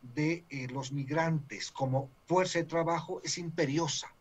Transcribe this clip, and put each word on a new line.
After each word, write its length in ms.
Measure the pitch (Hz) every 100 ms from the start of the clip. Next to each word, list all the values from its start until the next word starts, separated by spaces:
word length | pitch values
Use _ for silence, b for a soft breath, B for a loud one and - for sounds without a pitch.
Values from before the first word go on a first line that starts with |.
| 123
de, 300 | 120 151 170 -
eh, 200 | 139 127
los 220 | 127 131
migrantes 800 | 143 131 156 165 160 - 107 -
como 380 | - 131 131 135 - -
fuerza 340 | 175 185 170
de 40 |
trabajo 560 | 165 165 165 170 170 185
es 120 | 165 -
imperiosa 760 | 170 160 143 147 165 - - -